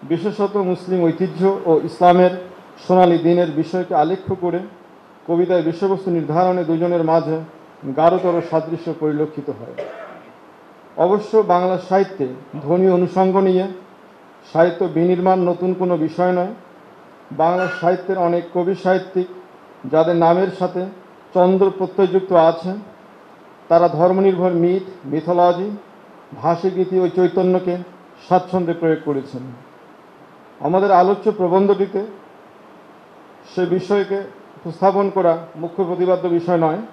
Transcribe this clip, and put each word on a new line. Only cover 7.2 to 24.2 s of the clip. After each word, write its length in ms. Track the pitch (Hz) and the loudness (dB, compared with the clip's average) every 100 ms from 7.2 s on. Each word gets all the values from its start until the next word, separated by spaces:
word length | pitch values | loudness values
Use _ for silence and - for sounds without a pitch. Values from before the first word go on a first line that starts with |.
| 147 160 160 - - - 139 131 | 0 -6 -6 -18 -20 -16 -8 2
গাঢ়তর 440 | 165 180 180 175 - | 2 4 0 -2 0
সাদৃশ্য 420 | 160 156 165 - 156 | -4 -2 -8 -8 -4
পরিলক্ষিত 500 | 156 147 156 151 143 | -4 -2 -4 -6 -10
হয়। 360 | 107 117 - - - - - - - - - - - - - | -10 -12 -12 -12 -14 -18 -20 -20 -20 -20 -20 -20 -20 -20 -2
অবশ্য 460 | 170 202 208 220 202 | 0 0 0 0 2
বাংলা 300 | 180 180 185 | 2 0 -2
সাহিত্যে 500 | - 190 196 - 131 127 - 165 | 0 0 0 -4 -8 -8 -14 -12
ধর্মীয় 320 | 139 175 190 | -2 2 2
অনুষঙ্গ 440 | 180 180 185 190 190 | 2 0 0 2 2
নিয়ে 300 | 190 185 190 - - - - - - - - | 2 0 -2 -8 -20 -20 -20 -20 -20 -20 -8
সাহিত্য 320 | 156 175 170 180 | 2 2 2 -2
বিনির্মাণ 540 | 156 175 180 185 185 | 0 0 2 2 2
নতুন 340 | 175 175 185 | 0 0 -2
কোনো 240 | 185 185 170 | -2 -2 -2
বিষয় 340 | 156 165 180 | -2 0 0
নয়। 220 | 180 185 220 - - - - - - - | 0 -2 -8 -20 -20 -20 -20 -20 -20 -16
বাংলা 360 | 147 165 180 180 - | -2 0 0 -4 -2
সাহিত্যের 360 | 170 185 185 190 | -2 -2 -2 -2
অনেক 260 | 175 170 170 | 0 -2 -2
কবি 220 | 180 175 196 | -4 -2 -2
সাহিত্যিক 520 | 185 185 185 185 185 - - - - - 127 | 0 0 -2 -6 -6 -10 -20 -20 -20 -18 -2
যাদের 300 | 156 160 170 | 0 2 2
নামের 320 | 170 175 190 185 | 4 4 0 -2
সাথে 260 | 180 180 185 202 - - - | -4 -4 -8 -12 -20 -20 -6
চন্দ্র 380 | 185 180 190 190 185 | 2 4 4 2 0
প্রত্যয়যুক্ত 560 | 185 190 185 185 185 | -6 0 2 2 2
আছে, 400 | 175 165 165 180 202 214 - - - - - - - - | 4 4 2 -6 -10 -12 -20 -20 -20 -20 -20 -20 -20 0
তারা 200 | 170 175 | 2 2
ধর্মনির্ভর 640 | 156 180 190 | 2 2 4